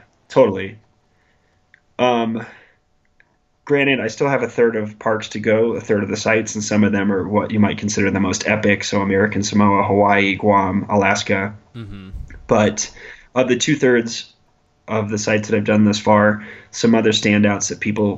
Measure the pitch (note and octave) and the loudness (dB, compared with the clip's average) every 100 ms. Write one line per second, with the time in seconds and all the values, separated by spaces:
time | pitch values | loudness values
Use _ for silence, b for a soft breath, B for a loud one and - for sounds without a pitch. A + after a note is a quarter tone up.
0 | - _ _ C3+ A#2 F#2+ G2 G#2+ _ _ | -18 _ _ 4 4 2 -8 -14 _ _
1 | _ _ _ _ _ _ _ _ _ - | _ _ _ _ _ _ _ _ _ -2
2 | B2 A#2+ A2+ A2+ B B B B _ _ | 0 0 -2 -6 B B B B _ _
3 | _ _ _ _ _ _ - C#3+ C#3 C3 | _ _ _ _ _ _ -2 2 2 0
4 | A2+ - C#3 C3 A#2 - A#2 A2 G#2 - | -2 -2 -2 0 -2 0 0 0 -6 -6
5 | A2+ A2 - A2 A2 A2 A#2 A2 - G#2 | -4 -4 -4 -6 0 2 0 -2 -2 -2
6 | G2+ G#2+ A2 A2 G#2+ G#2+ G#2 G#2+ G2+ G2+ | -2 -4 0 0 -2 -6 -2 2 2 2
7 | G2+ F#2+ F2 G2+ - G#2+ G2+ - G#2 G2+ | 0 -2 -2 -2 -2 0 0 0 -4 -2
8 | G2 F#2+ F#2+ F2+ - G#2+ G#2 G2 - G#2 | -2 0 -2 -2 -2 0 0 0 -2 -2
9 | G2 G2 G#2 G2+ G2+ G#2+ G#2 G2+ G2 G2+ | 0 0 0 -2 -2 2 4 2 2 2
10 | G2+ G2+ G2 F#2+ G#2+ G2 F#2+ G2 - G#2 | 4 4 2 0 2 2 2 -2 0 0
11 | G2 G#2 - G2 G2+ G#2 _ A#2+ G#2 G2+ | 2 0 -2 -4 -4 -10 _ -18 -16 -16
12 | F#2+ - - - - A2+ G#2+ - - B | -16 -16 -16 -14 0 2 2 0 -8 B
13 | B B B B2+ B2 B2 - C#3+ B2+ A#2+ | B B B -2 0 0 0 0 2 2
14 | A2+ - - _ _ _ _ _ - A2 | 0 -8 -14 _ _ _ _ _ -8 -4
15 | G#2 G#2+ A2 G#2+ G#2+ A2 G#2+ G#2+ G#2 G2+ | -4 -4 -2 -2 0 -2 2 2 4 2
16 | - G#2 G#2+ G#2 B B B - A#2 A2+ | 2 4 4 2 B B B -2 2 4
17 | G#2+ G#2+ G#2+ G#2 G#2 G2+ - - G#2 G#2 | 2 2 2 4 2 0 -4 -6 -6 -2
18 | G#2 | -2